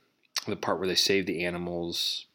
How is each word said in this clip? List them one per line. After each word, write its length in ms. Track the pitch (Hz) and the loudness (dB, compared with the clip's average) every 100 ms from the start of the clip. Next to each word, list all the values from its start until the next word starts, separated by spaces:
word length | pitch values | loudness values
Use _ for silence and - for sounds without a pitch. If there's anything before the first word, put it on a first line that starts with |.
| _ _ _ - - | _ _ _ -8 -4
the 80 | 98 | -2
part 240 | - 85 | 0 0
where 80 | 92 | 2
they 80 | 87 | 2
saved 320 | - 98 92 | 4 4 2
the 160 | 82 | -2
animals, 840 | 87 87 87 87 85 82 - - - | -2 -2 -4 -2 -2 -2 -2 -4 -8